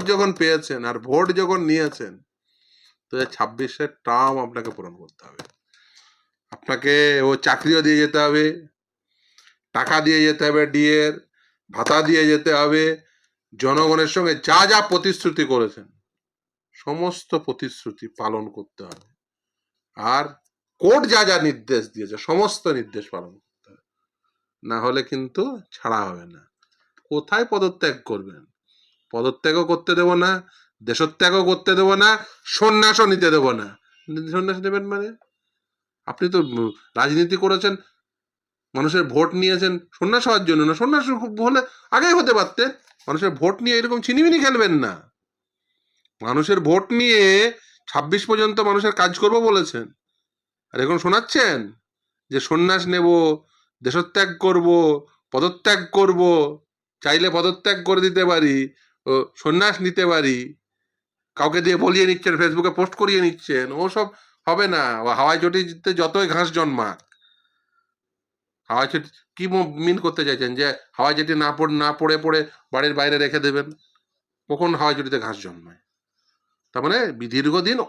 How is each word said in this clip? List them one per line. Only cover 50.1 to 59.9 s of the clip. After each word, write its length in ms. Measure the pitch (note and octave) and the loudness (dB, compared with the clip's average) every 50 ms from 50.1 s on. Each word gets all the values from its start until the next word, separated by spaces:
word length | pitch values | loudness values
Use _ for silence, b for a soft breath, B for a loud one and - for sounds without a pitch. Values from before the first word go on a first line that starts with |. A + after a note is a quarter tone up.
| _ _ _ _ _ _ _ _ _ _ _ _ - | _ _ _ _ _ _ _ _ _ _ _ _ -6
আর 40 | B2 C3 | -4 -2
এখন 120 | C#3+ F3 E3 - | -2 -2 -2 0
শোনাচ্ছেন 540 | F3+ G3 A3+ A3+ - - D#4 B3 G#3 D#3 B2+ A2 G2+ A2+ _ _ _ _ _ _ _ _ _ _ - | 0 0 0 0 0 0 2 2 2 0 -2 -6 -10 -14 _ _ _ _ _ _ _ _ _ _ -6
যে 80 | C3+ C3+ - - | -6 -4 -2 0
সন্ন্যাস 340 | D#3+ E3 E3+ F#3 F#3 F#3+ F3+ F3+ F3+ | 0 2 2 2 2 0 0 -2 0
নেব, 140 | F3+ F3 E3+ F3 E3+ E3 D#3 D3+ D#3 _ _ _ _ _ _ _ _ | 2 2 4 4 4 4 2 0 -2 _ _ _ _ _ _ _ _
দেশত্যাগ 480 | - B2+ C3 F3 F3 F3 - G3+ G3 F#3 F3 E3 - | -6 -4 -2 -2 -4 -2 0 0 0 0 -2 -2 0
করব, 220 | F#3+ F3+ F3 E3+ F3 F3 E3+ E3 D#3 D3 C#3+ C#3+ b b b b _ - | 2 2 4 4 4 4 4 4 4 2 0 -2 b b b b _ -2
পদত্যাগ 460 | B2+ D#3 F3+ F3+ F3+ - G#3+ G#3 F#3+ F3 E3 - G3 | 0 0 0 -2 -2 0 0 0 0 -2 -2 0 2
করব, 240 | G3 F#3+ F3+ F3 F3+ F3+ E3+ D#3+ D3 C#3+ D3+ D3+ _ _ _ _ _ _ _ _ | 4 4 4 4 4 4 4 4 2 0 -4 -10 _ _ _ _ _ _ _ _
চাইলে 260 | - C#3+ D3+ E3 F3 F#3 D#3+ E3+ | -2 0 0 2 2 0 0 0
পদত্যাগ 400 | E3+ F#3 F3+ F#3 - G#3 G3 F#3 F3 F#3 | 0 -2 -2 -2 -2 -2 -2 -2 0 0
করে 140 | F#3+ F3+ F3+ F#3+ | 0 2 2 0
দিতে 160 | F3 F#3 F#3 F3+ | 2 2 2 2
পারি, 240 | F3 D#3+ D#3 D3 C#3 C3+ C3+ C3+ - _ _ _ _ _ - | 2 2 2 2 2 0 -2 -4 -8 _ _ _ _ _ -4
ও 60 | C3+ C3+ C3+ C3 - _ - - | -2 -2 -2 -2 -4 _ -8 -4
সন্ন্যাস 320 | D3+ D#3+ F3+ G3+ G#3 F#3+ F3+ F#3 | -2 0 2 2 0 0 -2 -4
নিতে 180 | F3+ | -4